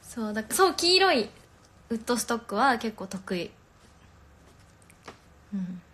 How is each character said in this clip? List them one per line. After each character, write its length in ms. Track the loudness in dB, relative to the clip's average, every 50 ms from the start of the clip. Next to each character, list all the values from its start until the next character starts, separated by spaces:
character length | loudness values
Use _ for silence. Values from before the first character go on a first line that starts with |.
| _
そ 260 | -14 -10 -8 -8 -6
う、 40 | -6
だ-、 100 | -6 -6 -4
そ 200 | 2 4 4 4
う、 40 | 4
黄 220 | 2 2 4 4
色 160 | 6 6 6 4
い 160 | 2 2 -2 -6 -20 -20 _ _ _ _ _ _ -20 -10 -8
ウ 60 | -8
ッ 80 | -8 -2
ド 140 | -2 -2 -2
ス 80 | -2
ト 100 | -4 -4
ッ 40 | -4
ク 160 | -4 -6 -2
は 200 | 2 2 2 2
結 180 | 2 -2 -8 -8
構 100 | -8 -12
得 300 | -10 -10 -12 -6 -6 -6
意。 140 | -6 -6 -8 -12 _ _ _ _ _ _ -20 _ _ _ -20 _ -20 -20 -20 -20 _ -20 -20 -20 -20 -20 _ -20 _ -20 _ -20 _ _ -20 -20 -20 _ _ -20 -20 -20 _ -8
う 20 |
ん。 240 | -8 -8 -8 -10 -14 -16 _